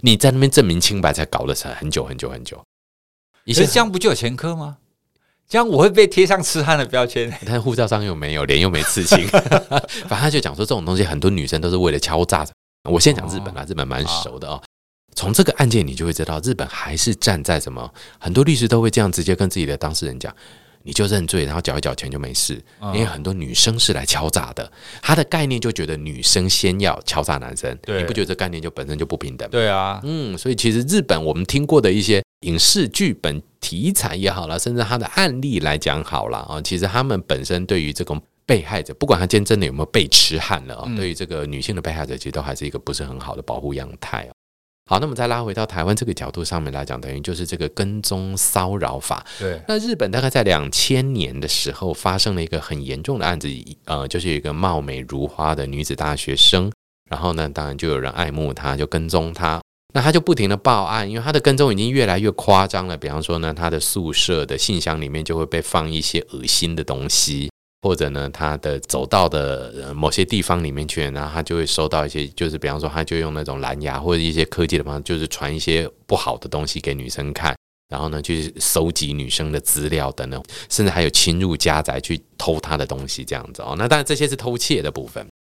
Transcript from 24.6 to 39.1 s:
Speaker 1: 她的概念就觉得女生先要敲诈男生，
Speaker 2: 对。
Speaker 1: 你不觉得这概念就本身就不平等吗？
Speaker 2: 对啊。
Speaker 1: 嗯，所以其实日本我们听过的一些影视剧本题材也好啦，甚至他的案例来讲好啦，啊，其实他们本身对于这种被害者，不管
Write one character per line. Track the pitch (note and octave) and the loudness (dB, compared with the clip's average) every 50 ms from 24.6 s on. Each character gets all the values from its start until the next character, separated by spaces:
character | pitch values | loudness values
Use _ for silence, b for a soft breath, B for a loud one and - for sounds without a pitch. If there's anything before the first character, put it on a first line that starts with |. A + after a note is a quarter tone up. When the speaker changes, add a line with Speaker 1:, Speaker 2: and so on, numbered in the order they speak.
| - - B B B B B B | -10 -10 B B B B B B
Speaker 1:
她 | B - D#3 | B 2 4
的 | E3+ D3+ | 4 4
概 | - - E3 D3+ C#3 | 0 0 0 0 0
念 | B2+ A#2 | 0 0
就 | A2+ A#2+ | -2 -2
觉 | A2 - D#2+ | -2 -2 -4
得 | D2+ D#2+ D2+ | -4 -4 -6
女 | D2 D#2 - B1+ | -6 -8 -8 0
生 | - - - G2+ F2+ F#2+ | 2 4 4 4 4 4
先 | - - - F#2 F2+ G2 | 2 2 2 2 2 4
要 | G2+ F2+ - - - - | 2 2 2 0 -4 -4
敲 | - - D2 | -2 -2 0
诈 | - D2+ C#2 | 0 -2 -4
男 | B1 - C2 C2 | -4 -8 -10 -6
生， | - B1+ B1 - | -6 -6 -8 -8
Speaker 2:
对。 | - - G#2+ F#2+ | -8 -6 -4 -2
Speaker 1:
你 | F2+ | -2
不 | E2+ A2+ | -2 -2
觉 | G#2+ | -2
得 | G2 F2 | -2 -2
这 | F#2+ | -2
概 | E2+ G2 F2+ | -4 -4 -4
念 | E2+ D#2+ | -4 -6
就 | D#2 E2 | -8 -8
本 | - - C2+ C#2+ | -8 -8 -6 -6
身 | D2+ D2 | -4 -4
就 | E2 | -2
不 | - - - | -4 -4 -6
平 | - - B1+ | -6 -8 -8
等 | - - A2 | -10 -10 -4
吗？ | |
Speaker 2:
对 | - A#2+ A2+ G#2+ | 0 0 2 2
啊。 | G2 F#2+ F#2+ G2 G2 G2 B2+ | 2 0 0 -2 -4 -6 -6
Speaker 1:
嗯， | C#3+ D#3+ D#3+ C#3+ A2+ F#2+ E2+ | -6 -6 -4 -4 -6 -6 -6
所 | - C3 | -4 -4
以 | B2+ | -2
其 | G#2+ - A#2 | 2 2 2
实 | A2 A#2 | 2 2
日 | B2 C#3 F#3 G#3+ | 2 2 0 0
本 | D#3 - F#2+ D#2+ D#2+ | 2 2 0 0 0
我 | D#2 D2+ | -2 0
们 | D#2+ F#2 | -2 -2
听 | - - C#3 D3 | 0 0 -2 2
过 | D3 D#3+ D3 | 4 4 6
的 | A2+ G2 | 6 6
一 | F#2 G#2+ | 4 4
些 | G2 G#2+ G#2+ G2 - _ _ _ - | 4 4 2 2 2 _ _ _ -4
影 | F2 E2 E2 | -2 2 4
视 | - - - G3+ E3 A2+ | 4 6 6 4 2 2
剧 | - - G3 E3+ G2+ | 2 0 0 0 0
本 | - - D#2+ C#2+ D2+ - _ _ _ | 0 -2 -4 -4 -4 -8 _ _ _
题 | - - E3 E3+ A2 F3 | -10 -8 -4 -2 0 0
材 | G3+ F#3+ - - - | 0 2 0 0 -2
也 | F3+ F#2+ F#2+ | 0 0 0
好 | F2 F#2 E3+ D#3 | 0 0 -6 -4
啦， | D#3+ - | -4 -4
甚 | - B2 A#2+ | -2 -2 0
至 | A#2+ | 0
他 | A#2 G2+ A#2+ A#2+ | 0 0 0 -2
的 | A2 - | -2 -2
案 | - - G3 F3 B2+ B2+ | 0 2 2 2 0 -2
例 | C3+ C#3+ A#2+ F2 | -2 0 0 0
来 | D2+ D2+ D2 D2+ | 2 0 0 0
讲 | - D#2+ C#2+ D#2 | 0 0 0 0
好 | D#2 - - C2+ G#1 A1 | -2 -2 -4 -4 -2 -2
啦， | A#1+ A1 B1+ - | -4 -6 -6 -8
啊， | D2 D#2 | -8 -6
其 | D2+ - F#2+ F2 | -4 -4 -2 0
实 | F2+ | -2
他 | F#2+ F2+ B2 C3 | 0 0 0 0
们 | C3+ A#2 F#2+ - | 0 0 -2 0
本 | _ - C2 C2+ | _ -2 -2 0
身 | - F#2 F2 F2+ | -2 -2 -2 0
对 | - G2+ F2+ | 0 0 0
于 | D#2+ D2 | 0 -2
这 | D2 - F2+ | -4 -4 -4
种 | - D2+ D2+ - _ _ _ _ | -4 -4 -6 -6 _ _ _ _
被 | - B2+ G#2 | 2 2 2
害 | E2 - G#2+ F#2 | 2 -2 -4 -4
者， | D2+ - - | -4 -6 -4
不 | - - | -4 2
管 | D3 | 2